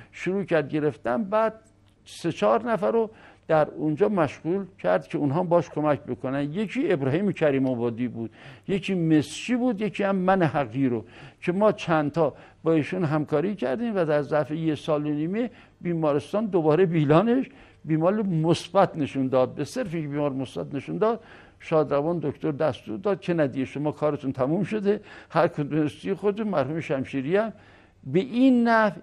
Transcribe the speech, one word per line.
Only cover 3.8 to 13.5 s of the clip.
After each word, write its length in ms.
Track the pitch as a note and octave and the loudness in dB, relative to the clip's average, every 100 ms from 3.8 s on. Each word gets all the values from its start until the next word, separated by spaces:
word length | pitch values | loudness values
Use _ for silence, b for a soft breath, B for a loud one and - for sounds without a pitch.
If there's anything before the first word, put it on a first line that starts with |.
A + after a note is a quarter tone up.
| D3+ D3 G#3 | -2 2 2
مشغول 560 | G3+ C#3+ - D#3 G3 F#3+ - | 2 0 -2 -4 -4 -6 -6
کرد 280 | F3+ F#3 - | 0 0 0
که 100 | D#3 | -2
اونها 260 | C#3+ D3+ | 0 0
باش 260 | F3+ E3+ - | 2 2 2
کمک 300 | - D3+ C#3+ | -2 0 0
بکنن. 420 | - B2 C3 C3+ | -2 -6 -4 -4
یکی 500 | D3 E3 G#3 B3 D4+ | -4 -4 -4 -2 0
ابراهیم 400 | E3+ C3+ D#3 G3+ | 0 2 0 0
کریم 360 | - D#3 C3+ C3 | 2 2 4 2
آبادی 400 | B2 A#2+ A2+ B2 | 0 -2 -2 -6
بود، 240 | A#2 A2+ B B C3 - | -4 -10 B B -16 -4
یکی 260 | F#3+ - | -4 -2
مسشی 640 | F#3+ E3 D#3 - - - B3 | 0 4 4 2 -6 -4 0
بود، 260 | B3+ G3+ | 0 0
یکی 220 | G#3+ - | -4 -2
هم 120 | G3 G3 | 0 2
من 280 | F#3 F#3+ | 2 4
حقی 460 | D#3+ D3+ B2+ C3 C3+ | 2 0 -4 0 0
رو 140 | A#2 - B B B | 0 -6 B B B
که 100 | - | -4
ما 200 | F3+ G#3+ | 2 2
چند 400 | G3 - D#3+ D3 | 2 0 0 0
تا 220 | E3 D3 - B B | 0 0 -2 B B
با 100 | D#3+ | 0
ایشون 300 | D#3+ C3+ F#3 | 2 2 -2
همکاری 520 | D#3+ D#3 D3 D3+ F3+ | 0 0 0 0 0